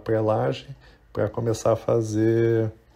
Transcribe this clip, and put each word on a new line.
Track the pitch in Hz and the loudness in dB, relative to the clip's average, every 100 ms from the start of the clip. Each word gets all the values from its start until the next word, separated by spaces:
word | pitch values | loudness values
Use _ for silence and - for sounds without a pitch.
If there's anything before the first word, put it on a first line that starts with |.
pré-laje | - 110 107 110 127 123 - 139 - - _ - | -2 0 2 0 0 -4 -10 -20 -20 -20 _ -6
pra | 104 | -4
começar | - 117 113 117 | -2 -4 0 0
a | 110 | 0
fazer | - 117 110 107 113 113 113 113 110 - _ | 2 0 0 0 2 4 2 2 0 -6 _